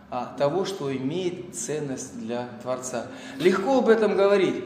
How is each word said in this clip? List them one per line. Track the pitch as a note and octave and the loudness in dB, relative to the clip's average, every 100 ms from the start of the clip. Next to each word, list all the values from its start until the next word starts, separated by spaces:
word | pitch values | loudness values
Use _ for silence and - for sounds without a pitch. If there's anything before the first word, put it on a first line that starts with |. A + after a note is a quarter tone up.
| - | -10
а | B2 A#2+ - | -8 -8 -2
того, | C#3+ E3+ | 0 0
что | F#3+ - C#3+ C3+ | -2 -4 -4 -4
имеет | C3 E3+ F3+ B2+ - - | -4 -2 -4 -6 -12 -10
ценность | - D3+ C#3+ B2+ - A#2+ | -6 -4 -4 -8 -10 -10
для | A2+ A#2+ B2 G#2 | -6 -6 -6 -10
Творца. | A#2+ B2+ - A#2+ G#2+ - - C3+ | -6 -6 -6 -8 -8 -12 -14 2
Легко | F3 F#3+ G3 C4+ | 4 4 4 4
об | A3 | 6
этом | A3 G#3 F#3 | 6 6 4
говорить. | G3 G3+ D#3 - | 6 6 4 0